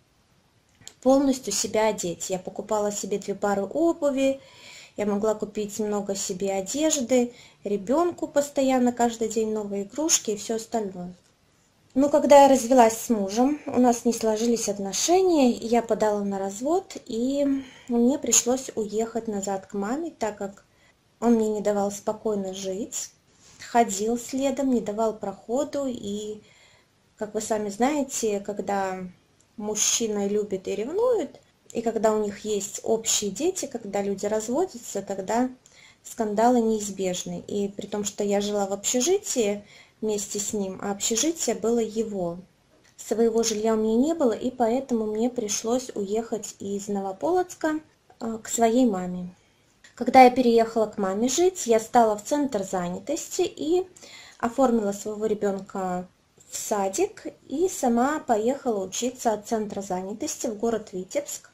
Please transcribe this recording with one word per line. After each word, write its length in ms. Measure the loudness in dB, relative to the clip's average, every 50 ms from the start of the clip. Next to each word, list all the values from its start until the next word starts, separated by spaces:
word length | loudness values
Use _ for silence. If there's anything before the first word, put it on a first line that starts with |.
| _ _ _ _ _ _ _ _ _ _ _ _ _ _ _ _ -20 -20 -12 _
полностью 500 | 4 4 6 6 6 4 2 0 -2 -4
себя 360 | -4 -4 -2 0 0 2 2 2
одеть. 420 | 0 0 -4 -6 -6 -6 -6 -6
Я 80 | -6 -6
покупала 540 | -6 -8 -10 -8 -6 -2 -2 0 0 -2
себе 260 | -2 -4 -6 -4 -6 -4
две 160 | -4 -6 -6
пары 280 | -2 -2 0 0 0
обуви, 800 | -2 -2 0 0 2 2 2 2 0 0 2 2 2 2 0 -2 -6 -18 -20 -20 -20 -20 -20 -20 -20 -12 _
я 80 | -4 -2
могла 300 | 0 0 0 0 0 0
купить 440 | -2 -4 -8 -6 -6 -6 -6 -4 -4
много 360 | -4 -2 -2 -2 -4 -4 -6
себе 380 | -6 -6 -6 -6 -4 -4 -2
одежды, 800 | -2 -2 -4 -4 -2 0 0 0 0 0 0 2 2 2 2 2 -2 -10 -20 -20 -16 _ -6
ребёнку 600 | -4 -4 -2 -2 0 2 2 2 0 -2 -4 -6
постоянно 640 | -2 0 -2 -2 0 0 0 2 2 4 4 4 2
каждый 360 | 2 2 0 0 0 -2 -4 -2
день 240 | -2 -2 -2 -2
новые 300 | -2 -4 -4 -4 -6 -6
игрушки 480 | -6 -6 -4 -2 0 0 0 0 0 -2
и 60 | -6
всё 200 | -4 -4 -4 -6
остальное. 580 | -6 -4 -4 -4 -4 -4 -4 -8 -10 -12 -12 -14 -18 _ _ _ _ _ _ _ _ _ _ _ _ _ _ 0
Но 140 | 2 4 4
когда 340 | 4 4 8 10 12 12
я 60 | 12 12
развелась 480 | 8 6 4 6 8 8 8 8 6
с 140 | 2 -2 0
мужем, 500 | 0 0 0 0 2 2 2 2 2 -2 -4
у 120 | -2 2 4
нас 260 | 4 4 4 4 2
не 80 | 0
сложились 560 | 0 0 0 0 0 2 2 2 0 0 0 -2
отношения, 800 | -4 -4 -4 -6 -4 -2 2 4 4 4 6 6 6 6 6 4
я 320 | 4 2 0 0 2 2
подала 400 | 2 2 0 2 2 2 2 0 -2
на 140 | -2 -2 -2
развод, 580 | -4 -4 -6 -4 -2 0 0 0 -2 -4 -12 -14 -12
и 400 | -8 -4 -2 -2 0 0 2 2 2 0 0 -4 -8 -16 -14 -6 -2
мне 300 | 2 4 4 4 4 2
пришлось 520 | 0 0 0 2 2 2 0 -2 -4 -6 -6
уехать 540 | -6 -6 -4 -4 -4 -4 -4 -4 -6 -6 -6
назад 380 | -6 -4 -4 -4 -4 -6 -6
к 80 | -8 -6
маме, 380 | -6 -4 -4 -4 -4 -6 -8 -8 -6
так 200 | -6 -6 -6 -6
как 260 | -8 -10 -10 -14 -20 _ _ _ _ _ _ _ _ _ _ -2
он 140 | 2 4 4
мне 140 | 4 2 0
не 120 | -2 -2
давал 300 | 0 0 0 0 0 -2
спокойно 640 | -4 -6 -6 -6 -6 -4 -4 -4 -2 -2 -4 -6
жить, 580 | -8 -8 -6 -6 -6 -6 -6 -8 -8 -10 -10 -10 -14 _ _ _ _ _ -20 -20 -20 -20 -8 0
ходил 480 | 2 2 4 2 0 -2 -2 -2 -2 -2
следом, 540 | -4 -6 -4 -2 -2 -2 -2 0 0 0
не 80 | 2 0
давал 340 | 0 -2 -2 -2 -2 -2 -2
проходу. 680 | -4 -8 -10 -10 -10 -8 -4 -2 -2 -2 -2 -4 -4 -4
И, 560 | -4 -6 -6 -6 -6 -6 -6 -6 -8 -10 -12 -16 -20 _ _ _ _ _ _ _ _ _ _ _ _ _
как 180 | -10 -8 -6 -6
вы 60 | -6
сами 280 | -4 -2 -2 -2 -2 -4
знаете, 720 | -2 0 0 2 2 0 -2 -2 -4 -2 -2 -2 -2 -2
когда 640 | -4 -6 -8 -6 -4 -4 -2 -2 -2 -4 -6 -8 -10 -12 -14 _ _ _ _ _ _ _ _
мужчина 680 | -10 -8 -6 -2 -2 0 0 0 0 -2 -2 -2 -2 -2
любит 420 | 0 0 -2 -2 -2 -4 -6 -6 -6
и 60 | -6
ревнует, 640 | -6 -6 -4 -2 0 2 2 2 0 -2 -4 -8 -16 _ _ _ _ _ -10
и 80 | -6 -4
когда 320 | -2 -2 0 0 2 2 2
у 80 | 2
них 180 | 0 -2 -6 -8 -6
есть 360 | -4 -4 -4 -4 -6 -10 -6 -2
общие 460 | 0 0 0 0 0 0 0 0 -2
дети, 360 | -2 -2 -2 -2 -2 -2 -6
когда 360 | -8 -8 -8 -8 -6 -4 -2
люди 240 | -2 -2 -2 -2 -2
разводятся, 760 | -2 -2 -2 -2 -2 -2 0 -2 -2 -4 -10 -14 -10 -8 -8
тогда 480 | -6 -6 -6 -6 -4 -2 0 0 0 0 -2 -8 _ _ _ -20 -20 -20 -20 _ -20
скандалы 560 | -10 -6 -4 -4 -2 2 4 4 6 6 6
неизбежны. 800 | 4 2 2 0 -2 -6 -6 -4 -4 -4 -4 -4 -6 -8 -8 -10 -8
И 220 | -6 -4 -2 -2 -4
при 180 | -4 -8 -10
том, 180 | -6 -6 -6 -6
что 180 | -4 -4 -2
я 180 | 0 0 2 0
жила 260 | 0 0 -2 -2 -2
в 60 | -2
общежитии 920 | -4 -4 -2 -2 0 0 2 2 2 0 0 -2 0 0 0 0 0 -4 -6 -14 -20 -20 -20 _ _ _
вместе 380 | -4 -2 -2 -2 -4 -6 -6 -6
с 140 | -6 -4
ним, 260 | -4 -4 -4 -4 -6 -6
а 100 | -6 -6
общежитие 640 | -4 -4 -2 -2 0 0 0 0 0 -2 -2 -4 -2
было 240 | -2 0 0 2 2
его. 580 | 0 0 -2 -4 -4 -2 -4 -4 -4 -4 -6 -8 -12 -18 _ _ _ _ _ _ _ _ _
Своего 460 | -12 -6 -4 0 2 2 2 4 2
жилья 320 | 2 0 0 0 0 2 2
у 20 |
меня 200 | 2 2 4 4
не 180 | 4 4 4 2
было, 180 | 2 2 2
и 180 | 2 0 -2 -4
поэтому 560 | -2 0 0 2 2 0 0 0 -2 -2 0
мне 220 | -2 -2 0 0 -2
пришлось 640 | -2 -2 -4 -4 -4 -4 -2 -2 -2 -2 -2 -4 -6
уехать 600 | -6 -4 -2 -2 -2 -2 -4 -6 -8 -8 -10 -14 -12
из 280 | -8 -6 -6 -6 -4 -4
Новополоцка, 920 | -4 -4 -4 -6 -6 -4 -2 0 2 0 0 -2 -4 -4 -2 -2 -2 -2 -6 _ _ _ _ _ -14 -10
э, 180 | -8 -8 -8 -8
к 60 | -8 -6
своей 380 | 0 2 2 4 4 4 4
маме. 480 | 4 2 0 -4 -6 -6 -8 -8 -10 -12 _ _ _ _ _ _ _ _ _ -20 -16 _
Когда 280 | -8 0 8 10 10 10
я 60 | 10
переехала 560 | 8 6 4 6 6 4 4 2 2 0 0
к 120 | 0 -2 -2
маме 300 | -2 -2 0 0 0 0
жить, 380 | 2 2 2 2 0 0 0
я 140 | 2 2 2
стала 360 | 2 4 4 6 6 6 4
в 80 | 0 -2
центр 380 | -2 -2 0 0 0 -2 -4
занятости 800 | -4 -4 -4 -4 -4 -4 -6 -6 -6 -6 -6 -6 -8 -6 -2 -2
и 440 | -2 -2 -4 -4 -2 0 0 0 0 -2 -8 -20 -20 -20 -20 -20 -20 -20 -8 -4
оформила 540 | -4 -2 2 2 4 4 4 2 0 0
своего 340 | -4 -4 -8 -10 -6 -4 -4
ребёнка 800 | -2 -2 0 -2 -2 -2 -4 -8 -10 -8 -6 -4 -4 -4 -6 -6 -10 _ _ _ _ _ _ _ -16
в 60 | -12
садик 680 | -10 -6 -4 -2 -2 -2 -2 -2 -2 -2 -2 -4 -8 -14 -14 -14 -16 -12 -8
и 200 | -4 -2 -2 -2
сама 500 | -2 0 0 2 2 4 2 2 0 -2
поехала 640 | -2 0 0 0 2 0 -2 -2 -2 -2 -2 -2 -4
учиться 480 | -6 -6 -4 -4 -4 -4 -2 -2 -2
от 160 | -2 -2 -4 -4
центра 340 | -4 -4 -4 -4 -6 -8
занятости 640 | -6 -4 -6 -6 -6 -6 -8 -8 -8 -8 -6 -6 -6
в 100 | -6 -4
город 340 | -4 -2 -2 -2 -2 -4 -8
Витебск 580 | -10 -10 -8 -6 -4 -6 -6 -6 -8 -14 -16 -20